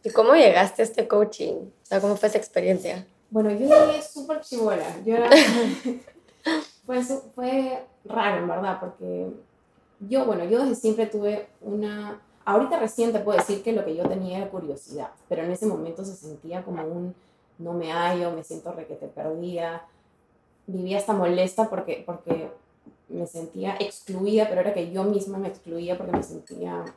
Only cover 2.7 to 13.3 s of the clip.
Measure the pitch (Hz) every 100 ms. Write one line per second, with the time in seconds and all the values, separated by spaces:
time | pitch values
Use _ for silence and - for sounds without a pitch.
2.7 | 185 170 180 190 _ _ 214 214 208 277
3.7 | 302 302 294 - 294 277 302 - 240 214
4.7 | 180 151 170 208 233 240 294 240 233 233
5.7 | - 254 240 - - _ _ 302 320 294
6.7 | _ - 254 247 269 - - 247 269 262
7.7 | 254 - _ - 226 202 180 175 170 190
8.7 | 180 180 - 180 - 185 - - _ _
9.7 | _ _ _ 202 262 247 185 175 233 277
10.7 | 220 220 220 214 214 208 208 - _ 208
11.7 | 208 214 208 208 208 _ _ - 202 262
12.7 | 330 220 - 233 220 202